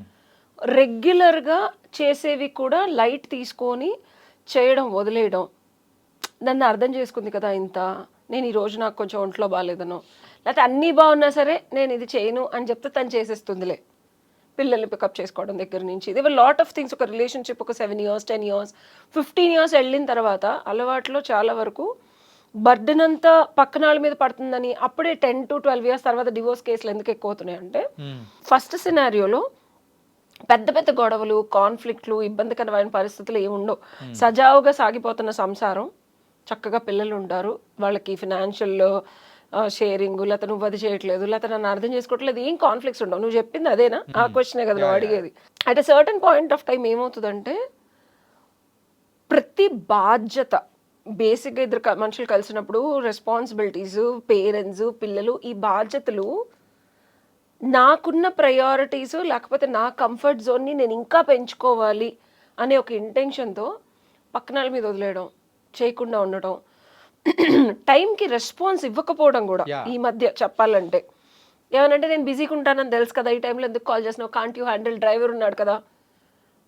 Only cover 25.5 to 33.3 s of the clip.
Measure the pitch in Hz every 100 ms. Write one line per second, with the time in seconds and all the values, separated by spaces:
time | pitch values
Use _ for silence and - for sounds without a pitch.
25.5 | 285 277 254 233 254 254 233 247 226 233
26.5 | 247 240 226 226 208 214 214 208 202 180
27.5 | 175 185 - 571 - 143 131 113 _ -
28.5 | 262 - 349 359 330 254 208 196 247 508
29.5 | _ _ _ _ _ _ _ _ - -
30.5 | 233 220 294 320 247 226 220 214 214 214
31.5 | 202 202 226 233 226 - 220 208 214 220
32.5 | 240 220 208 208 202 202 - 202